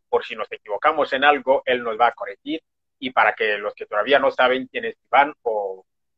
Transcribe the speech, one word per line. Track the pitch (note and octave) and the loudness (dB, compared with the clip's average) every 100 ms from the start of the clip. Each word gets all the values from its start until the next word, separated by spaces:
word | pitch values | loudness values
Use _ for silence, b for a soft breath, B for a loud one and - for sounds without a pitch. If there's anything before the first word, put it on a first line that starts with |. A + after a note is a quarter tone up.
| - | -4
por | - | -4
si | - | -4
nos | A2 G#2 | -10 -10
equivocamos | A2 - G2+ D3+ D#3 C3+ | -12 -8 -2 0 0 0
en | C3+ C#3+ | 2 2
algo, | C#3+ B2+ C3+ - | 2 2 0 2
él | B2+ | -2
nos | A#2+ A2 | -2 2
va | A#2 | 2
a | |
corregir, | - G2 G2 - D#3+ _ _ _ - | 0 -10 -12 -10 -10 _ _ _ -12
y | B2+ | -4
para | A#2+ G#2+ | 2 2
que | G#2 A2 G#2 | 2 -2 -2
los | G#2 | -6
que | - - | -8 -6
todavía | G#2 A2+ C#3 | -4 2 2
no | C3+ | 2
saben | B2+ B2+ C3 C3 | 2 2 2 -4
quién | B2 A2+ | -8 -8
es | - - | -10 0
Iván | C3+ D3 - | 2 2 0
o | A#2+ G#2+ G2 F#2+ _ _ _ | -4 -4 -4 -8 _ _ _